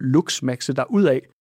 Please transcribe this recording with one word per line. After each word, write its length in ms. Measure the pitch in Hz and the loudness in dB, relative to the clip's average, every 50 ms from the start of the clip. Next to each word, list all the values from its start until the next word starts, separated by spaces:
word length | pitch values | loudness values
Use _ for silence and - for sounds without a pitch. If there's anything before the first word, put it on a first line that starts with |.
looksmaxe 720 | - 131 131 156 156 - - - - 127 123 120 - - 135 | -2 0 2 2 2 0 -4 -6 -4 -4 -6 -4 -6 -6 -4
dig 180 | 127 127 - | -4 -4 0
ud 120 | 240 202 202 | 2 2 4
af. 180 | 160 131 - - _ _ _ | 4 2 0 -2 _ _ _